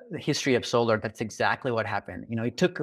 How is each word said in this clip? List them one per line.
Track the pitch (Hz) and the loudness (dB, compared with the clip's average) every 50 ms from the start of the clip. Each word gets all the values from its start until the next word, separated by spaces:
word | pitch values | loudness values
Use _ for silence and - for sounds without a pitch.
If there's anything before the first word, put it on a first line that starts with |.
| - - | -10 -10
the | 180 127 | -10 -4
history | - 156 139 - - 139 123 | -2 -2 0 0 2 2 2
of | 110 95 | 2 2
solar, | - - 117 117 117 110 | 2 2 4 4 4 2
that's | 107 107 113 - - | 2 0 -4 -6 -6
exactly | 117 104 - - 113 101 117 - - 131 117 | -8 -6 -2 0 0 0 0 0 -2 -2 0
what | 110 104 | 0 0
happened. | 101 104 101 - - 90 98 104 110 | -2 -4 -4 -6 -8 -10 -12 -8 -6
You | 113 | -4
know, | 113 117 | -2 -2
it | 120 117 | -2 0
took | - 180 175 180 - | 2 2 2 2 -2